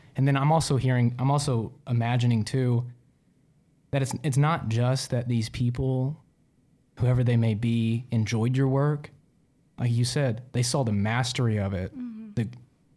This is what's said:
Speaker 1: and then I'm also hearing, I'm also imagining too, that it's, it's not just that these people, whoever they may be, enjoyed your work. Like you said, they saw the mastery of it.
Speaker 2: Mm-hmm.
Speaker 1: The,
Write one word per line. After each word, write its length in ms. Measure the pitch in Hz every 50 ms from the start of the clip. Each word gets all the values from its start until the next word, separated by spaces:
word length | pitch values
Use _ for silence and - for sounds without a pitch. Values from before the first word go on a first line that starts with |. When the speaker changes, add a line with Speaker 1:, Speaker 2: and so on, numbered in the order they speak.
| - - -
Speaker 1:
and 140 | - 135 139
then 80 | 139
I'm 160 | 139 139 151
also 240 | 160 160 - - 143
hearing, 380 | 127 117 131 127 123 120 120 120 123
I'm 120 | 127 139
also 420 | 143 143 143 147 127 113 107 - - - - -
imagining 560 | 123 113 117 117 123 123 123 120 117 110 107
too, 420 | - - 131 127 123 120 117 120 123 - _ _ _ _ _ _ _ _ _ _ _ _ _ _ _ _ _ _ -
that 120 | - 139
it's, 120 | 131 123 - -
it's 140 | - 151 120
not 320 | 143 147 151 170 - - 110
just 420 | 110 117 120 127 131 131 - -
that 160 | 131 120 120 123
these 200 | 120 113 107 -
people, 760 | - - 123 120 120 - 131 131 131 127 127 139 156 - _ _ _ _ _ _ _ _ _ _ _ _ _ _ _ -
whoever 260 | 120 123 127 127 123
they 120 | 123 120
may 180 | 117 113 113 107
be, 520 | 101 120 117 117 117 113 113 113 117 123 -
enjoyed 460 | 123 113 107 101 120 110 113 123 127
your 120 | 135 135 135
work. 420 | 131 135 143 147 151 147 147 - - - _ _ _ _ _ _ _ _ _ _ - -
Like 120 | 127 120
you 140 | 120 117 120
said, 380 | - - 151 143 127 110 - - -
they 100 | - 123
saw 200 | 123 123 - 143 131
the 80 | 113
mastery 640 | 104 101 101 107 117 123 127 123 - - 123 113 107 104
of 140 | 98 98 101
it. 180 | 90 92 - -
Speaker 2:
Mm-hmm. 320 | 262 247 240 220 214 220 214 208
Speaker 1:
The, 140 | - - - 123 - - _ _ _ _ _ _